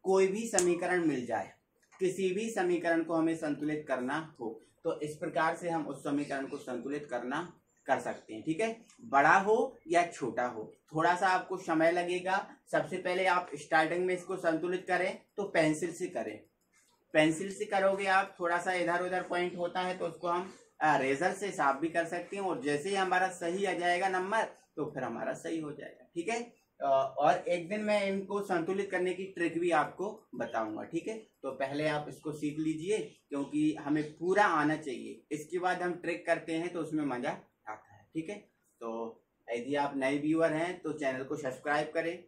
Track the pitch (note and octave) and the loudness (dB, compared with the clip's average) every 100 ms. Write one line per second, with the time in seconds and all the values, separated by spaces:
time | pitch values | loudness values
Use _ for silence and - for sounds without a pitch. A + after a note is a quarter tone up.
0 | F#3 F#3+ F#3+ G#3 A3+ G3 F3 F3 F3+ F3+ | 4 4 4 2 0 2 4 2 2 2
1 | D#3+ C3 A#2 A2 - - _ _ _ - | 2 0 -2 -4 -4 -14 _ _ _ -2
2 | F#3+ - F#3 F#3 A3 G3+ F3 E3+ E3 E3 | -2 0 0 0 -2 0 2 2 4 2
3 | E3 E3 D#3+ D#3+ D#3 C#3+ D3+ D3+ C#3+ B2+ | 4 2 2 0 -2 -2 -2 -4 -2 -2
4 | B2+ D3+ D#3 - A2 - - _ E3 - | 0 -4 -6 -8 -8 -8 -18 _ -4 -4
5 | D3+ D3+ E3+ D#3+ D#3+ E3 F3 E3 D3 C3+ | -6 -6 -4 0 0 0 -2 -2 -4 -6
6 | D3+ C#3+ C#3+ C#3 C3 C#3 - B2 B2 D3 | -2 -2 -2 -4 -6 -8 -8 -6 -4 -6
7 | - A#2+ B2 D3 F3 - _ _ - C3 | -4 -6 -4 -6 -6 -14 _ _ 0 2
8 | A#2+ - - A2 D#3 D#3+ A3+ A3+ - - | 0 -8 -10 -8 -4 -2 -2 -2 -14 -20
9 | A2+ C3+ D3+ F#3+ F#3+ A3+ C4+ - D#3+ E3+ | 2 6 8 6 6 4 2 -4 2 2
10 | E3+ - B2 A2+ B2 A2 A2 - _ D#3 | 2 -2 -4 -2 -2 -4 -12 -16 _ 2
11 | E3+ F#3 F#3+ F#3 - F#3 - D#3+ E3 F3 | 4 4 4 2 0 -6 0 4 6 4
12 | F3 F3+ F3+ F#3+ - - - D#3+ D3 F#3 | 0 -2 0 0 -2 -16 -2 -2 0 -4
13 | F3+ F3+ F#3 F3+ F3+ C#3+ - D#3+ D#3+ F3 | -2 2 4 2 0 -10 2 4 4 2
14 | F3+ F3+ - F#3 E3+ D#3+ F3 F3+ - F3 | 0 -2 -4 -2 0 0 -2 -4 -2 0
15 | F#3 - _ - G3 F3 D#3 D#3 F3 D#3 | 0 -4 _ -6 0 2 2 2 -2 -4
16 | F3 B2 A2 G#2 - _ _ _ _ _ | -6 -4 -6 -8 -16 _ _ _ _ _
17 | _ D#3+ D#3 D#3+ G3 F#3+ G#3 G3 F#3+ G3 | _ 4 4 2 -4 -6 -2 2 4 2
18 | G3 F#3+ F#3+ - E3+ F3 F3+ F3+ E3+ F3 | 4 4 4 -2 0 0 0 0 2 2
19 | F#3 F#3 F3+ F3 F3+ F3+ F3 F#3 F3+ F3+ | 0 -2 -2 -2 -2 -2 -2 -2 -2 -2
20 | F3 D#3+ F3 F3 F#3+ - - _ D3+ C#3 | -6 -4 -2 -2 -4 -14 -20 _ 2 4
21 | C3+ C#3 F#3 F#3 G3 E3 - D#3+ E3 E3+ | 2 2 0 0 -4 2 2 2 0 0
22 | E3 F3 E3+ G3 F#3+ D3+ C#3+ C#3+ F#3+ G3 | -2 -4 -6 -4 -2 -2 0 0 0 0
23 | F#3 F3+ F#3 F3+ E3+ F#3 G3 E3+ F3 F3 | 2 2 2 0 -4 0 0 0 2 2
24 | F#3+ F#3 F#3 A3+ G3+ - _ - C#3+ C3+ | 2 0 2 0 0 -6 _ -6 -4 -4
25 | B2 A2+ - - E3 E3 D3+ D3 - - | -4 -4 -4 -6 -6 -6 -6 -10 -14 -16
26 | - E3+ E3+ A#3 A#3+ _ _ _ C#3 C3+ | -10 -6 -2 -4 -4 _ _ _ 2 4
27 | C3 - D3 F3+ E3 F3 E3+ G#3+ G#3+ G#3 | 2 2 4 4 0 -2 -2 -4 2 2
28 | G3 G3 F#3+ G3+ G3 F3+ D#3+ G3 G3 F3+ | 2 -2 -2 -4 0 -2 0 -2 -2 0
29 | F#3 F3+ F#3+ - E3 E3 F3 D#3+ C#3+ - | 0 -2 -6 -2 -2 0 2 2 2 -4
30 | G3 - _ - A2+ A2+ A2 G#2+ - E3 | -8 -8 _ -8 -4 -2 -2 -6 -6 -6
31 | F#3 A3 - _ C3+ - C3+ C#3+ D3+ D3+ | -6 -10 -12 _ -10 -4 -4 -2 0 -2
32 | D3 C#3 D#3 D3 D3 D3 D#3 D3+ F3 G#3+ | -6 -8 -8 -4 -4 -2 -2 -2 -2 -2
33 | D#3 - _ C#3+ C#3 D3 D3+ - C#3+ D3+ | -2 -14 _ -6 -2 2 2 0 0 0
34 | D3+ - F3 F#3+ G#3 D#3+ D3+ D#3 C#3 A2+ | 0 -4 0 4 6 4 4 0 -2 -8
35 | A2+ - _ D3+ D3+ F3 F3+ F3 F3 E3+ | -8 -14 _ -8 -4 -2 0 0 -2 -4
36 | E3 E3+ E3+ E3 D#3+ E3 F3 E3 D3 D#3 | -4 -4 0 -2 0 -4 -2 -4 -4 -2
37 | C#3+ B2 C#3 F#3+ - _ - G#2+ _ - | -2 -2 -4 -6 -12 _ -16 -16 _ -20
38 | _ D#3+ E3 G#3 - _ _ _ - - | _ -10 -8 -12 -14 _ _ _ -8 -6
39 | A#3 - _ _ - A#2+ B2 C#3+ C#3+ C#3 | -8 -12 _ _ -6 -6 -2 0 0 0
40 | C3 C#3+ D3+ D#3+ D#3+ D#3 F3 F3+ D#3+ C#3 | 0 0 2 2 2 2 -2 -4 -8 -4
41 | C#3 C3 C3+ D3+ C3 - D3 D3+ D3+ E3 | -2 -4 -6 -4 -4 -6 -2 0 0 -2
42 | E3 F3+ | -4 -6